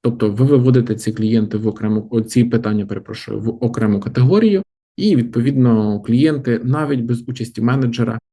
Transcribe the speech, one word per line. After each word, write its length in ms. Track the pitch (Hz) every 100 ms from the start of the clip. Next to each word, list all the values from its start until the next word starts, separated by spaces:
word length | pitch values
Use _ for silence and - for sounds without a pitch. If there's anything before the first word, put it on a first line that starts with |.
Тобто 300 | 120 117 107
ви 160 | 101 135
виводите 480 | 139 123 127 117
ці 180 | 107 -
клієнти 460 | 113 110 113 107 107
в 80 | 107
окрему, 420 | 101 107 107 107
о, 100 | 117
ці 240 | 110 127
питання, 420 | 120 117 113 107 98
перепрошую, 540 | 101 - 110 - 104
в 240 | 110 -
окрему 360 | 120 120 110 98
категорію, 640 | 107 127 127 196 226 196 202 _ _ -
і, 200 | 208 160
відповідно, 840 | 117 120 123 139 123 113 107 104
клієнти 600 | 104 117 156 147 127 117
навіть 360 | 127 147 147 135
без 280 | 117 117 -
участі 320 | 131 127 -
менеджера 580 | 113 135 127 117 117 113 _